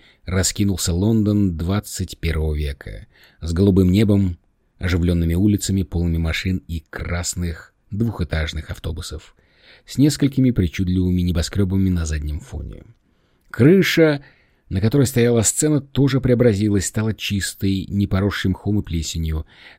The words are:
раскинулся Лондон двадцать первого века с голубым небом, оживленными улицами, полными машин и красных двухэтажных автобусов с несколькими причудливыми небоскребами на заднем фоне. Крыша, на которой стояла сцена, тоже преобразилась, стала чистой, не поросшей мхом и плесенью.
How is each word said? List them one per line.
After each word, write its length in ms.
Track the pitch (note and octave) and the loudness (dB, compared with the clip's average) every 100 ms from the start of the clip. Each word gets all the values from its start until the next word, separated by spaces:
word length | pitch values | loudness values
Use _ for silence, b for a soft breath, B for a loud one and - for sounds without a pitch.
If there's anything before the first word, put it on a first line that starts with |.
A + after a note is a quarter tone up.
| b b | b b
раскинулся 720 | b F#2 F#2 - G2+ F2+ - | b -2 -2 0 0 0 -2
Лондон 640 | E2+ G#2 A2+ G#2 G#2 G2+ D#2+ | 0 2 2 2 2 2 0
двадцать 600 | E2+ G2+ - - F2+ - | -2 -2 -4 -8 -8 -6
первого 380 | E2 E2 D#2 D2+ | -4 -2 -2 -2
века 520 | D2 C#2+ - G1+ - b b b | -4 -6 -12 -16 -18 b b b
с 100 | D#2+ | -4
голубым 400 | E2+ G2+ F#2 F#2 | 2 4 4 4
небом, 460 | F#2+ G#2+ G2+ F#2+ E2+ _ _ _ - | 4 4 2 0 -4 _ _ _ -10
оживленными 540 | F2+ F2 E2+ F2 E2 | -4 0 2 2 0
улицами, 500 | E2+ G#2 G#2 - G2 | 2 2 0 0 -2
полными 340 | F#2 F2 E2+ E2 | -2 -2 -2 0
машин 460 | E2 D#2 F#2 F#2 - | -2 -4 -4 -4 -6
и 100 | E2 - | -12 -10
красных 840 | - - F2 F2 - F2 E2 - _ - | -10 -8 -6 -6 -6 -6 -8 -14 _ -10
двухэтажных 800 | G2 A#2 - F2 D#2+ D#2+ D#2+ D2+ | -4 -4 -4 -4 -4 -4 -6 -10
автобусов 640 | - E2 D#2+ - D2+ - _ b b b b b | -10 -10 -8 -10 -14 -16 _ b b b b b
с 120 | - | 0
несколькими 540 | D3 C#3 C#3+ C#3 C3 | 2 2 0 2 2
причудливыми 680 | A#2 F2+ - F2+ F#2 F2+ F2+ | 2 0 -2 -2 0 0 0
небоскребами 680 | F2+ E2+ E2 - G2 G2 F#2+ | 0 -2 -2 -2 0 0 0
на 160 | F2+ D#2+ | 0 -2
заднем 340 | D#2 D2 D2 | -4 -6 -8
фоне. 440 | - - C2+ - - _ _ _ _ _ _ | -10 -12 -12 -14 -20 _ _ _ _ _ _
Крыша, 720 | - C3 F#3+ E3 - D#3 C#3+ b b b b b | 4 6 6 4 4 4 2 b b b b b
на 100 | F#2 | -2
которой 280 | A2 C#3+ B2+ | 2 2 2
стояла 340 | - A#2+ A#2 | 2 2 4
сцена, 400 | G#2+ - D3+ D3 | 2 0 0 0
тоже 400 | C#3 - C#3 C3+ | -2 0 2 2
преобразилась, 640 | B2 A#2 A#2+ G2 G#2+ G2+ - | 2 4 4 4 2 0 0
стала 280 | - A2 | -2 -2
чистой, 720 | G#2 - G2+ - - G2 G2 - | -4 -4 -4 -4 -4 -2 -2 -2
не 180 | G2+ G2+ | -2 0
поросшей 440 | F#2+ G2+ - G2 | 2 0 0 -2
мхом 280 | F2 - G#2 | -2 -2 -2
и 40 | |
плесенью. 600 | - E2 D#2 E2 D#2+ D#2 - B B | -2 -4 -4 -4 -4 -4 -6 B B